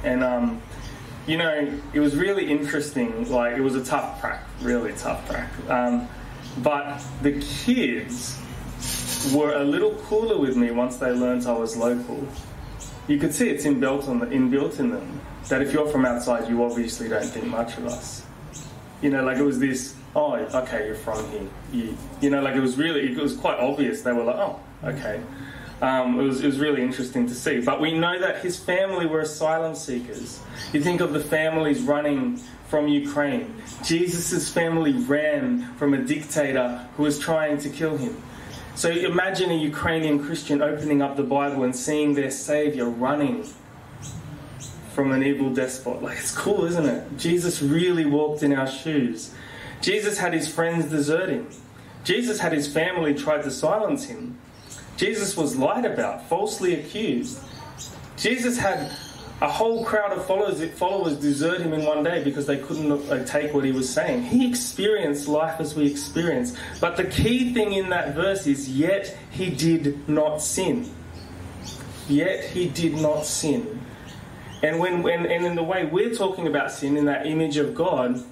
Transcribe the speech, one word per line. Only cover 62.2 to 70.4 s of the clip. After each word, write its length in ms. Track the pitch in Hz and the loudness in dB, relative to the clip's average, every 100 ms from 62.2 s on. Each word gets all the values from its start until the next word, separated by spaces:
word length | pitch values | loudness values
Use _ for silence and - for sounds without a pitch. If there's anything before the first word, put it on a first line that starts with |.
because 220 | 143 135 143 | 0 0 0
they 120 | 139 | -2
couldn't, 340 | - 156 151 143 143 | -2 -2 2 2 2
uh, 160 | 135 123 | -2 0
take 300 | 147 147 143 | 0 2 2
what 100 | 135 | 2
he 60 | |
was 180 | 131 127 | 2 0
saying. 320 | - 170 247 | 0 2 0
He 260 | - 247 247 | 4 4 4
experienced 800 | 240 - - 202 208 165 143 143 | 0 -4 0 2 4 2 -2 0
life 320 | 151 160 - | 2 2 0
as 140 | 147 | -4
we 140 | 156 143 | 2 2
experience. 680 | 143 - 160 170 135 123 - - - | 2 -4 -2 0 0 -2 -4 -10 -2
But 160 | 175 - | 0 0
the 100 | 185 | -2
key 500 | - 220 247 247 233 | 2 4 4 2 2
thing 180 | 208 | 2
in 160 | 196 185 | 2 2
that 240 | 180 143 | 0 0
verse 320 | 143 185 196 147 | 0 0 0 0
is, 240 | 135 131 | 0 0
"Yet 480 | 131 165 196 196 - - | 2 4 2 0 -10 -10
he 180 | - 180 | -4 -2
did 580 | 135 160 160 143 143 - | 2 4 4 2 -2 0
not 360 | 151 151 151 | 2 4 2